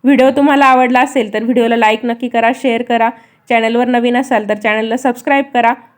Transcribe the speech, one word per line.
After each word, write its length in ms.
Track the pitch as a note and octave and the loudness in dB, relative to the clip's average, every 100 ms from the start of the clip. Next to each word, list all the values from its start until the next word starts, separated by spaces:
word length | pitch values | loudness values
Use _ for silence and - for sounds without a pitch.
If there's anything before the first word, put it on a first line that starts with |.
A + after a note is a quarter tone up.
व्हिडिओ 260 | B3 C4 C4 | 2 4 4
तुम्हाला 340 | C4 C#4+ C#4 C4+ | 2 2 4 4
आवडला 340 | B3+ B3+ B3+ | 4 2 2
असेल 340 | - C4+ A3 | 0 -2 -4
तर 100 | G#3+ | -4
व्हिडिओला 320 | A3+ B3 A#3 A#3 | -2 0 0 2
लाईक 280 | A3 A3+ A#3+ | 0 0 -4
नक्की 220 | A#3 B3 | -6 -4
करा, 220 | A#3 A3+ B3 | 0 0 0
शेअर 260 | C4 A3+ | -2 -2
करा, 280 | A#3+ A#3 A#3 - _ _ _ | -2 0 -2 -4 _ _ _
चॅनलवर 380 | A#3 A3+ A#3 B3 | -2 0 0 0
नवीन 300 | A#3+ A#3+ A#3+ | 0 0 -2
असाल 320 | C4 A#3 G3+ | 0 -2 -2
तर 60 | G#3 | -4
चॅनलला 420 | A3 G#3+ A3 B3 | -2 -2 -4 -4
सबस्क्राईब 480 | C4 B3 - C#4 C#4 | -4 -4 -2 -2 0
करा. 200 | B3 A3+ B3+ - | 0 0 -2 -12